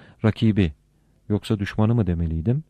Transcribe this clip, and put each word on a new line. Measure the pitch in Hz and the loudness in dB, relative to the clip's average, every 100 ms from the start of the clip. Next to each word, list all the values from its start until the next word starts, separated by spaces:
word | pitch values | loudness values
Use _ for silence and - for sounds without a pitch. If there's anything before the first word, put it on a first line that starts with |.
| - _ 113 | -10 _ -2
rakibi, | - 113 104 87 - _ _ _ _ - | 2 2 2 0 -2 _ _ _ _ -4
yoksa | 104 - 110 | -4 -2 -4
düşmanı | 98 - 107 120 | -2 0 2 2
mı | 92 | 0
demeliydim? | 85 82 80 82 139 | -2 -2 -2 -2 -2